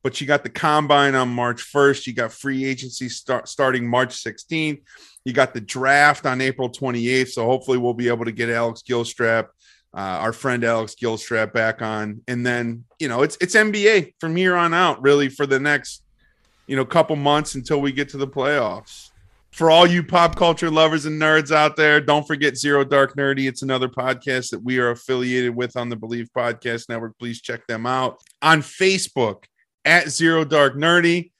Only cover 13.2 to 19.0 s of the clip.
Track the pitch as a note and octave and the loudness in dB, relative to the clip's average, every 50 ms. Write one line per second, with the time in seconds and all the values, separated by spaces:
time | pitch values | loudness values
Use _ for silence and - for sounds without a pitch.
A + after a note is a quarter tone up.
13.2 | D3 D3+ - - F3+ F3+ - A3 G#3+ G#3+ G3+ G#3 G3+ G#3 A3 G3 D3+ - _ _ | -2 -2 -2 -6 -4 2 2 2 2 2 0 2 2 4 4 4 0 -2 _ _
14.2 | - D#3+ D#3+ F3+ F#3 F#3 F3+ F3 F3 E3+ E3 F3 F#3 E3+ C#3+ - C3 C#3 C#3+ C#3+ | -6 -4 -2 0 2 2 2 2 0 2 2 2 2 2 0 2 4 4 4 4
15.2 | C#3+ C3 C3+ - D3 C3+ C3+ C3 C#3 D3 D3 C#3 - - - - _ _ _ _ | 2 -2 -2 -4 -2 0 0 0 2 0 -2 -2 -4 -10 -18 -18 _ _ _ _
16.2 | _ _ _ _ _ _ _ _ _ - C3+ C3+ C3 B2+ - E3+ D#3 D#3+ D#3+ D3 | _ _ _ _ _ _ _ _ _ -6 -4 -4 -4 0 2 2 2 2 -2 -2
17.2 | C#3+ C#3+ D3 D3+ D3 - - C3+ B2 - D#3 C#3+ C#3 C#3 C3 C3+ C#3+ C#3+ - C#3 | 2 2 2 2 0 -4 -10 -12 -4 -2 -2 -2 -2 -2 -4 -4 -8 -8 -6 -8
18.2 | C#3 C3 - C#3+ B2+ C#3 D3 C#3+ A#2+ G#2 F2+ G2+ - - - - | -8 -6 -4 -4 -2 -2 0 -2 -2 -4 -6 -8 -14 -20 -20 -20